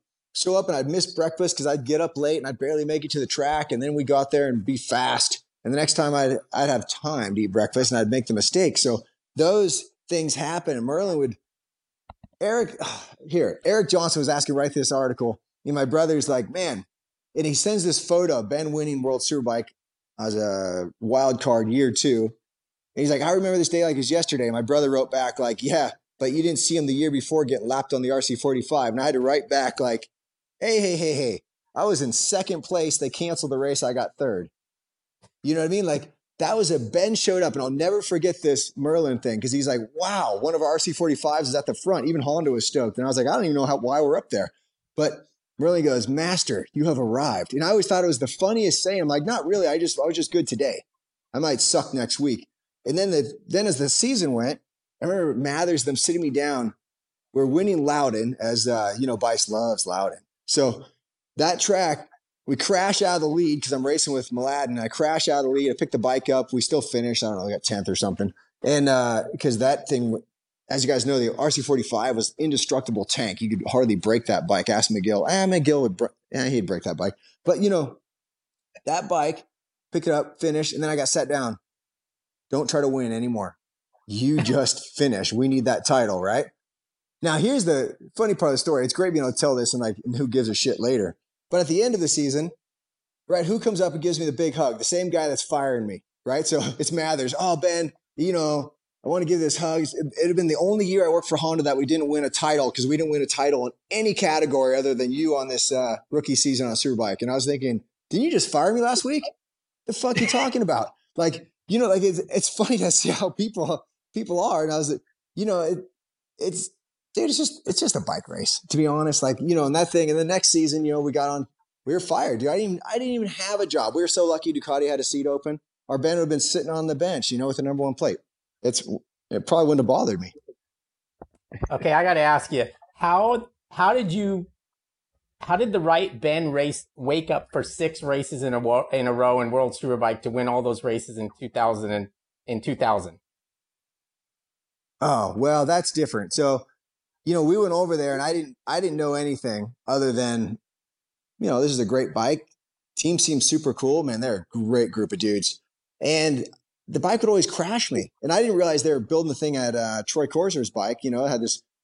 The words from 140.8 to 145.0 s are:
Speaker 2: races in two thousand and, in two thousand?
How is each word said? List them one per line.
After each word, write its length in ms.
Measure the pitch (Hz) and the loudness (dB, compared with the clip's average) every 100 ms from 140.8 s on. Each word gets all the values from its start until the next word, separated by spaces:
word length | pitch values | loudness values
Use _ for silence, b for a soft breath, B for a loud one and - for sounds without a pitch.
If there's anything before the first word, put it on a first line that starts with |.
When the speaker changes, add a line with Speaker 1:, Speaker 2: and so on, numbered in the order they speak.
Speaker 2:
races 340 | 131 117 - 110 | -2 -4 -6 -8
in 120 | 107 - | -10 -10
two 100 | 120 | -8
thousand 420 | 127 113 107 107 | -2 0 0 -2
and, 160 | 104 101 _ _ _ - | -4 -6 _ _ _ -8
in 140 | 113 | -6
two 120 | 151 | -4
thousand? 460 | 131 117 101 87 80 _ _ _ _ _ _ _ _ _ _ _ _ _ _ _ _ _ _ | -2 0 0 -2 -14 _ _ _ _ _ _ _ _ _ _ _ _ _ _ _ _ _ _